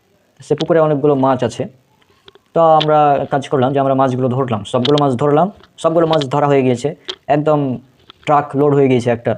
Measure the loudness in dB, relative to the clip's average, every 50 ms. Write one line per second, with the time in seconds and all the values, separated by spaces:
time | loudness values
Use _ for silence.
0 | _ _ _ _ _ _ _ _ -6 -6 -4 -4 -2 0 0 2 2 2 0 0
1 | 0 0 0 2 0 0 0 0 -2 -4 -4 -6 -10 -12 -12 _ _ _ _ _
2 | _ _ _ _ _ -20 _ _ _ _ 0 2 4 4 4 4 2 2 2 2
3 | 4 2 2 0 -2 -4 -4 -6 -4 -2 -2 -2 0 0 0 0 0 0 0 0
4 | 0 0 0 -2 -2 -2 -2 -2 -2 -4 -4 -6 -6 -4 -4 -2 0 2 2 2
5 | 2 0 0 0 0 2 2 2 2 0 -4 -12 -20 _ _ -4 -2 0 0 2
6 | 2 2 0 0 -2 -2 -2 -2 0 2 2 2 2 2 0 -2 -4 -8 -8 -8
7 | -12 -14 -14 -10 _ -2 -2 0 0 0 0 0 -2 -4 -6 -8 -12 _ _ _
8 | _ -20 -20 _ -4 0 0 0 0 -2 -2 0 0 2 2 2 2 2 2 2
9 | 0 0 -2 -2 -2 -6 -6